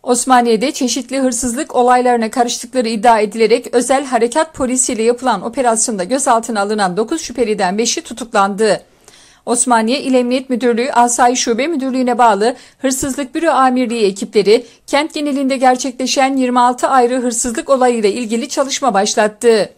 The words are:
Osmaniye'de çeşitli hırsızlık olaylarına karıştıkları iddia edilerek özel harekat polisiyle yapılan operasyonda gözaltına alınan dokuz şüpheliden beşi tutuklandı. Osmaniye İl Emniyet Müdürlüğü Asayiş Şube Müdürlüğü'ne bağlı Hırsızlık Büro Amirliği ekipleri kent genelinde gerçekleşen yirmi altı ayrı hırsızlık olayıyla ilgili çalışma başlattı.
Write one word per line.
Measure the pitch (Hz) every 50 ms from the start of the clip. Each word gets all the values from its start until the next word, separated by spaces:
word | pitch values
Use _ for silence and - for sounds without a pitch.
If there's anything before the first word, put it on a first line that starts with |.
| -
Osmaniye'de | 262 247 254 - 269 254 247 240 240 226 202 220 277
çeşitli | - - 285 247 220 285 247 - 254 269
hırsızlık | 262 254 240 - - 247 226 254 311 - -
olaylarına | 254 240 247 254 254 247 247 247 240 220 220
karıştıkları | 226 262 240 240 - - - - - 254 214 226
iddia | 233 220 196 240 226 214
edilerek | 214 208 202 226 226 220 226 262 254 - -
özel | 240 240 254 269 269 294
harekat | 262 254 233 226 240 240 311 320 320 -
polisiyle | - 269 240 254 254 - - 254 208 220
yapılan | 233 240 240 254 254 220 185
operasyonda | - 233 226 285 254 240 226 226 - - 226 190 175
gözaltına | 180 247 285 - 277 240 226 226 - 233 208
alınan | 196 208 220 214 202 185 175
dokuz | 190 233 233 330 320
şüpheliden | - - 240 - 240 208 214 202 196 180 190
beşi | 214 240 254 - 349
tutuklandı. | - - 240 - 247 - - 208 196 196 202 185 220 214 180 143 - _ _ _ _ - - - - _ _ _ _
Osmaniye | - 233 254 - 254 240 226 220 220 254 285
İl | - 277 262
Emniyet | 254 247 240 247 269 262 -
Müdürlüğü | 254 220 262 240 240 220 240 285
Asayiş | - - 240 240 - - 254 247 254 254
Şube | - - 233 220 269
Müdürlüğü'ne | 320 349 269 262 269 247 262 254 247 240
bağlı | 226 247 233 208 196 208 233 262 - - - _ _
Hırsızlık | - 262 262 269 - 285 254 277 285 254 _
Büro | 311 320 330
Amirliği | 277 247 262 254 254 254 254 220 233 233 220
ekipleri | 190 190 - 233 190 - 214 190 196 214 254 - - - _ _
kent | - - 277 302 311 -
genelinde | 302 294 294 269 277 277 262 269
gerçekleşen | 247 262 254 254 247 - 277 240 - 262 247 - 294 262 269 277
yirmi | 262 254 247 247 254
altı | 240 247 247 247 -
ayrı | - 262 262 240 233 254 262
hırsızlık | 233 247 226 - - 247 226 - 320 -
olayıyla | 277 254 254 247 240 226 208 202
ilgili | 202 240 247 208 233 233 269 -
çalışma | - 311 277 262 277 - 285 254 196
başlattı. | 196 202 214 - 240 214 208 208 _ - 240 226 214 175 - _